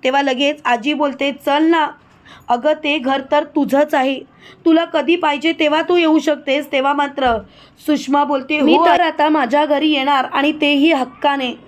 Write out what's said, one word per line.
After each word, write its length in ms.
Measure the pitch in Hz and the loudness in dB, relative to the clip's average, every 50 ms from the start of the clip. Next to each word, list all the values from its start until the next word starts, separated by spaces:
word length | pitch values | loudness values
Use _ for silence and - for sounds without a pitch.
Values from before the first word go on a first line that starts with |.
| - | -2
तेव्हा 180 | 262 262 277 | 0 0 0
लगेच 400 | 285 277 262 240 285 285 294 294 - | 0 0 -2 0 0 -2 -2 -2 -2
आजी 300 | - 247 233 208 294 302 | -2 -2 -2 -2 -4 -2
बोलते, 360 | 277 302 285 254 - 277 277 277 285 - | -2 -2 -4 -2 -4 -4 -6 -6 -4 -4
"चल 180 | 285 277 302 311 | -2 0 2 2
ना, 220 | 320 339 330 302 294 - _ _ _ _ _ _ - - - - - | 2 2 0 0 -4 -6 _ _ _ _ _ _ -20 -20 -20 -4 -4
अगं, 240 | 240 240 233 302 302 302 311 | -4 0 0 -2 -2 0 -2
ते 140 | 294 285 311 | -2 -2 -2
घर 220 | 240 262 269 277 269 - | -2 -2 -4 -4 -2 0
तर 140 | 294 294 311 | -2 -2 -2
तुझंच 480 | 294 - 302 277 269 262 277 302 294 320 | -2 -2 -2 -2 0 2 0 0 2 0
आहे, 240 | 285 262 269 269 262 - _ _ _ - - - _ - | 0 0 -2 -2 -4 -8 _ _ _ -20 -20 -20 _ 2
तुला 180 | 330 320 320 330 | 4 4 4 2
कधी 300 | 330 330 320 269 247 339 | 0 -2 -2 0 0 0
पाहिजे 360 | 349 349 311 285 294 294 330 | 0 0 -2 -2 0 -2 -2
तेव्हा 280 | 311 - 320 294 294 320 | 0 0 0 0 2 0
तू 140 | 330 330 359 | 0 0 0
येऊ 220 | 349 339 311 311 311 | 2 2 2 2 2
शकतेस." 520 | 285 320 294 294 - 277 262 269 269 - | 2 0 -2 -2 -2 -2 -2 -2 -2 -2
तेव्हा 200 | - 269 262 277 | -4 -2 0 0
मात्र 440 | 285 285 285 277 277 - 269 247 233 214 196 - - - - - _ _ - | 0 0 -2 -4 -4 -2 0 0 0 -2 -6 -12 -20 -20 -20 -20 _ _ -2
सुषमा 360 | - 302 277 277 262 269 285 285 | -2 -2 -2 0 -2 0 0 0
बोलते, 360 | 262 370 359 - 262 311 302 | 0 -2 -4 -4 -4 -2 0
"मी 160 | 285 294 330 392 339 | 2 4 4 4 4
तर 140 | 349 349 349 | 4 4 4
आता 280 | 349 320 311 - 294 311 | 2 0 0 0 0 2
माझ्या 360 | 311 311 269 233 240 294 302 | 2 0 0 0 0 0 2
घरी 240 | 285 294 285 302 311 | 2 0 0 2 0
येणार 340 | 302 277 262 277 285 269 254 | 0 0 0 0 0 0 0
आणि 280 | - - 262 277 302 | -2 -2 -2 -2 -2
तेही 400 | 302 302 302 285 294 277 277 330 | -2 0 0 0 2 2 2 2
हक्काने. 600 | 320 269 254 254 - - - 294 285 277 262 247 - - - | 2 0 -2 -6 -8 -4 -2 -2 -2 0 -4 -6 -8 -10 -16